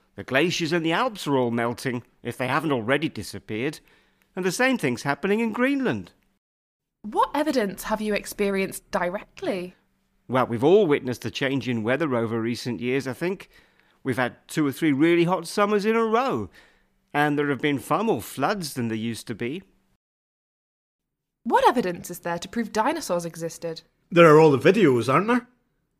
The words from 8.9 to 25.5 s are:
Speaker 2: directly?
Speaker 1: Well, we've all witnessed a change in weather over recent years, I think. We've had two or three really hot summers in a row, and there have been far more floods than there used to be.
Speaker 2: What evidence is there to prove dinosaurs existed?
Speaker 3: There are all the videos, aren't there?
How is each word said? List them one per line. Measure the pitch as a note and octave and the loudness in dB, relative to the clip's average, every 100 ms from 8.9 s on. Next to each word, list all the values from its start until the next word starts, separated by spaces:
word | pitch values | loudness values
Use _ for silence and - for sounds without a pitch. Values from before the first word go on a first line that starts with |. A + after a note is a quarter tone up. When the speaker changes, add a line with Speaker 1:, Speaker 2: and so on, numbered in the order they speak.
Speaker 2:
directly? | G3 F3 F#3+ - - F#4+ G3 F3+ - _ _ _ _ - | -4 -4 -6 -12 -10 -6 -6 -6 -14 _ _ _ _ -4
Speaker 1:
Well, | B2 A#2 | 0 0
we've | A#2 | 2
all | C3+ G3+ F#3 | 4 6 4
witnessed | C#3+ B2 A#2+ A2+ | 2 -2 -6 -6
a | |
change | - C#3 C#3 A#2 | -4 -2 -2 -2
in | A#2 | -2
weather | G#2+ C3+ D#3+ | 0 -2 0
over | B2 A#2 A2+ | -2 -2 -2
recent | A2+ A#2 C3 G#2 | -4 -4 -6 -6
years, | A#2+ C3 C3 | -4 -4 -4
I | |
think. | A#2+ E3+ F#3+ - _ _ _ _ _ | -6 -6 -6 -12 _ _ _ _ _
We've | C3 B2 | -6 -2
had | A#2+ - - | -2 -4 -10
two | - D3 | -2 -2
or | |
three | C3 D#3+ | 0 0
really | C3+ E3 E3+ | 2 4 4
hot | E3+ F#3 E3+ | 2 0 -4
summers | - G3+ G#3+ | -2 0 2
in | G3+ A3+ | 2 0
a | |
row, | A3+ A3 C4+ C#3+ G2 - - _ _ _ _ | 2 0 0 -2 -6 -12 -20 _ _ _ _
and | C#3+ D3+ C#3+ | 0 0 0
there | D3 | 0
have | C3+ | 0
been | D3+ C#3+ | -2 -2
far | - D#3 | -2 -2
more | A3+ D3 | 0 -2
floods | - - C#3+ G#3 D#3 | -4 -4 -2 -2 -6
than | - A#2 | -6 -4
there | A2+ | -4
used | A2+ A2+ - | -4 -6 -8
to | |
be. | G#2+ A#2+ E3 - _ _ _ _ _ _ _ _ _ _ _ _ _ _ _ _ _ | -8 -6 -8 -14 _ _ _ _ _ _ _ _ _ _ _ _ _ _ _ _ _
Speaker 2:
What | A3+ A4 B4+ | 0 2 4
evidence | B3 F#3 F3 - | 2 -2 -6 -10
is | F3 | -12
there | F3 E3+ | -8 -8
to | - | -6
prove | A#3 G#3+ | -6 -4
dinosaurs | - A3 D#4+ - F3 | -2 -2 -2 -4 -4
existed? | E3+ E3 E3 - E3+ D#3+ - _ - | -6 -10 -12 -10 -12 -12 -16 _ 0
Speaker 3:
There | E3+ E3 | 8 10
are | D3+ | 10
all | D#3+ | 8
the | C3+ D3 | 8 6
videos, | F#3+ E3+ B2 A2+ | 6 6 4 2
aren't | C3+ G#3 | 2 2
there? | A#3+ - | 0 -2